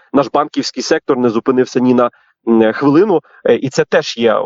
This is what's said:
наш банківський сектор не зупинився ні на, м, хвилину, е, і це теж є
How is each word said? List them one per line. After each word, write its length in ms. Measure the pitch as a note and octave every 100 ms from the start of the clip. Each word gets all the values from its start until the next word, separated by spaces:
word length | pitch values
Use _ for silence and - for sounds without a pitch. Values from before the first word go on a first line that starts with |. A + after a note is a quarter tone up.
| _
наш 160 | C3+ -
банківський 500 | C#3+ D3+ C#3 A#2+ -
сектор 360 | - D#3+ - B2+
не 120 | A#2+
зупинився 500 | A2 C3+ B2+ B2 C3
ні 140 | B2+
на, 160 | B2 A#2+ _ _ _ -
м, 240 | A2+ A2
хвилину, 480 | A2 C#3 D3 G#3+ D#3+ _ _
е, 120 | - A#2
і 120 | C#3
це 160 | -
теж 340 | D#3 C3+ - A#2
є 200 | A2+ G#2